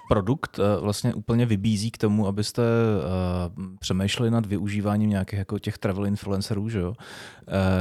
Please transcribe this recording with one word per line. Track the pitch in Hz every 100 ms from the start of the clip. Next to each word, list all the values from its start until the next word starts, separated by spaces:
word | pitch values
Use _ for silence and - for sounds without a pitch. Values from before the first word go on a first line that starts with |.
| -
produkt, | 110 95 101 - -
eh, | 101 95
vlastně | 101 101 123
úplně | - 107 117 117
vybízí | 101 110 104 113
k | -
tomu, | 110 107 98
abyste, | 101 104 -
eh, | 117 117 113 101 85 92 90 90 87 90 92 95
přemýšleli | - 92 101 - 117
nad | 117 104
využíváním | 98 101 101 101 104 107
nějakých | 98 95 101
jako | 95 101
těch | 104 -
travel | 104 95 101
influencerů, | 104 98 98 - 101 110
že | 110
jo? | 90 107 - - - - - 95 95 92